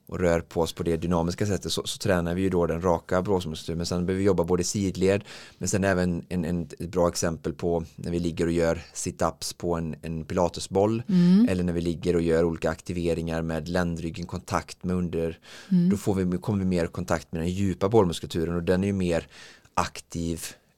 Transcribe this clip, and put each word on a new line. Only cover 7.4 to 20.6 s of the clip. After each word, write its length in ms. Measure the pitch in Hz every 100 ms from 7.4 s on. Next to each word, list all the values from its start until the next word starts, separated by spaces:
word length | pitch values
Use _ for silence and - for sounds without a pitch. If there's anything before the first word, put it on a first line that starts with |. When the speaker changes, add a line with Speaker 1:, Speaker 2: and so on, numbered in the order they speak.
| 82
Speaker 1:
på 300 | 76 87 85 87 -
när 160 | 90
vi 80 | 85
ligger 260 | 85 85 85
och 60 |
gör 300 | 85 82 85 -
sit-ups 640 | - 92 - 85 - - -
på 180 | 87 85
en, 200 | 82 73
en 240 | 82 82 76
pilatesboll 800 | 107 - - - 98 104 113 117
Speaker 2:
Mm. 380 | 180 175 190 240
Speaker 1:
eller 140 | 90
när 100 | 87
vi 80 | 85
ligger 340 | 85 82 87 87
och 60 |
gör 220 | 85 80
olika 260 | 85 80 80
aktiveringar 720 | 78 - 90 85 82 82 82
med 280 | 82 80 78
ländryggen 560 | 87 87 82 82 80 85
kontakt 580 | 90 - 87 - -
med 120 | 90 90
under, 440 | 87 82 82 82 - - -
Speaker 2:
Mm. 180 | 180 175
Speaker 1:
då 80 | 196
får 180 | - 95
vi, 220 | 92 90
kommer 220 | - 101
vi 60 | 92
mer 220 | 90 82
kontakt 440 | - 85 85 -
med 100 | 82
den 80 | 85
djupa 400 | 90 98 85 98
bålmuskulaturen 680 | 110 90 80 - 90 82 87
och 80 |
den 200 | 85 92
är 40 | 101
ju 60 |
mer 340 | 98 87 82 - - - - _
aktiv, 720 | - 87 - - 82 82 80 - -